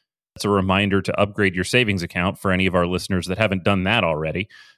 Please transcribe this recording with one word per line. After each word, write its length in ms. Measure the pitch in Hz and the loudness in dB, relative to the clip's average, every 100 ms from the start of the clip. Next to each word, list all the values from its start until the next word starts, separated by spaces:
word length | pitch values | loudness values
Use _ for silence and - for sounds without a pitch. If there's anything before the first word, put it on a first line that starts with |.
| _ _ _ | _ _ _
That's 120 | - | -6
a 40 | 104 | 0
reminder 520 | 101 95 95 101 95 | 2 2 2 2 0
to 180 | - - | 0 -2
upgrade 340 | 104 104 98 | -2 0 -2
your 120 | 87 | 0
savings 360 | 90 123 113 95 | 0 2 2 -2
account 360 | 85 90 90 - | -4 -2 -2 -2
for 160 | 101 | -2
any 120 | 92 | 0
of 100 | 92 | 2
our 120 | 90 87 | 2 0
listeners 400 | 90 - 92 87 | -2 -2 -4 -4
that 100 | 92 | -2
haven't 280 | 110 95 | 0 0
done 180 | 92 98 | 0 0
that 220 | 92 117 | 0 0
already. 420 | 87 76 78 85 104 - - | 0 -2 -2 -4 -8 -12 -20